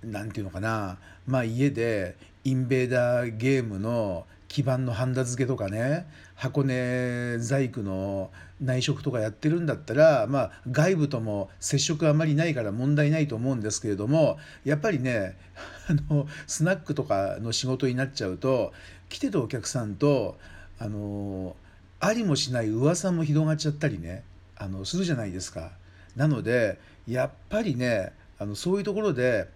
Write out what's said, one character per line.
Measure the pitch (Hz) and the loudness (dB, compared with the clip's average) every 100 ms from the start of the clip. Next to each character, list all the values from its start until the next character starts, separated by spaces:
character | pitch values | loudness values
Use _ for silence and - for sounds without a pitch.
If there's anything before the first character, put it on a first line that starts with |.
な | 113 104 | -8 -8
ん | 107 | -8
て | 104 | -6
い | |
う | 98 | -6
の | |
か | 87 | -4
な、 | 107 113 98 92 - - - | -2 -2 -4 -8 -16 -14 -2
ま | 131 | 0
あ、 | |
家 | 117 117 139 | 0 2 2
で | 110 117 107 90 90 - - | 2 0 0 -2 -8 -20 -6
イ | 135 | 0
ン | 131 127 | 0 2
ベ | 131 123 | 2 2
ー | |
ダ | 123 120 123 120 | 2 4 2 0
ー | 110 | -2
ゲ | 123 135 | 2 2
ー | |
ム | 113 98 | 2 -2
の | 107 117 107 85 - - - | -2 0 -2 -4 -8 -20 -10
基 | - | -2
盤 | 131 131 127 | 0 0 0
の | |
ハ | 110 127 | -2 -2
ン | |
ダ | 127 127 | 0 -2
付 | 123 | 0
け | 127 | -2
と | 127 | 0
か | 101 | -2
ね、 | 107 123 156 - - - - | -2 0 -2 -4 -18 -20 -8
箱 | 131 147 | -4 0
根 | 135 127 123 127 123 123 120 117 | 2 0 0 0 -2 -2 -2 -4
細 | 117 135 131 | 0 0 0
工 | 127 | -2
の | 98 95 98 98 95 - - - | -4 -4 -4 -4 -6 -12 -20 -8
内 | 131 127 | -2 0
職 | 127 147 | 0 -2
と | - | -2
か | 123 | -2
や | 110 | -2
っ | |
て | 107 151 | -2 0
る | 170 | 0
ん | 165 | 0
だ | |
っ | 120 | -4
た | - | -2
ら、 | 120 160 143 107 | 6 8 8 4
ま | 139 | 2
あ、 | 113 - - | 0 -4 -2
外 | 127 165 190 | 4 4 4
部 | 147 | 2
と | 123 | 0
も | 113 104 95 - | -2 -2 -4 -6
接 | - 143 | -2 0
触 | - 151 160 | 2 2 4
あ | |
ま | 147 160 | 4 4
り | |
な | 147 170 | 2 2
い | 139 | 0
か | |
ら | 107 | -2
問 | 101 131 147 | 0 2 4
題 | 147 | 4
な | 160 | 4
い | 147 | 2
と | 110 | 0
思 | 123 | -2
う | 127 | 0
ん | |
で | 107 | -2
す | 104 | -2
け | 113 | -2
れ | 98 | -2
ど | 107 | 2
も、 | 156 147 82 - - | 4 4 2 -8 -10
や | 131 147 | -2 0
っ | |
ぱ | 220 | 0
り | 165 | 0
ね、 | 127 120 95 95 - - | 0 -2 -2 -8 -20 -18
<laughs> | - - - | -16 -14 0
あ | 147 - | 0 2
の、 | 147 143 - - | 0 0 -8 -10
ス | - | -2
ナ | 156 | 0
ッ | 190 | 0
ク | - | -2
と | 143 | -4
か | - 98 98 - | 0 0 0 -4
の | 113 | -4
仕 | 110 127 | -2 -2
事 | 127 135 | 0 0
に | 123 | 0
な | 135 | -2
っ | |
ち | 139 | -2
ゃ | 98 | -4
う | 87 | -2
と、 | 131 131 95 - - - - | 0 0 0 -6 -20 -20 -16
来 | - | -4
て | 269 | -2
る | 190 | 0
お | 123 | -2
客 | 123 - | -4 -4
さ | 131 | -4
ん | 107 98 | -4 0
と、 | 147 139 101 - - - - - | 2 4 0 -8 -18 -20 -20 -12
あ | 110 | -8
の、 | 104 104 101 101 95 92 - - - - - | -6 -6 -6 -6 -6 -8 -10 -20 -20 -20 -2
あ | 175 | 0
り | 226 | 2
も | 214 139 | 2 0
し | - | 0
な | 123 | -2
い | 110 | 0
噂 | 110 139 180 190 | 2 2 2 0
も | 175 | 0
広 | 156 151 156 | 2 2 2
が | |
っ | 156 | 0
ち | 156 | -2
ゃ | |
っ | |
た | 147 151 | 0 -2
り | 101 | -2
ね、 | 82 92 - - - - | -8 -10 -14 -20 -20 -12
あ | 98 | -8
の、 | 95 95 | -6 -4
す | 170 | -2
る | |
じ | 185 | 0
ゃ | 139 | -2
な | 104 | -2
い | |
で | 90 | -6
す | 90 | -8
か。 | - 82 - - - - - | -10 -12 -16 -20 -20 -18 0
な | 151 | 2
の | 131 | 2
で、 | 107 123 110 - - - - | 2 2 2 -2 -12 -20 -6
や | 123 135 | -2 -2
っ | - - | -4 -4
ぱ | 208 | -2
り | 220 123 | 0 0
ね、 | 123 110 95 - - - | 2 0 -2 -8 -20 -10
あ | 104 | -8
の、 | 104 | -4
そ | 175 196 | 0 0
う | |
い | |
う | |
と | 202 | 0
こ | 202 | 0
ろ | 214 | 0
で | 131 127 113 90 | 2 2 2 -2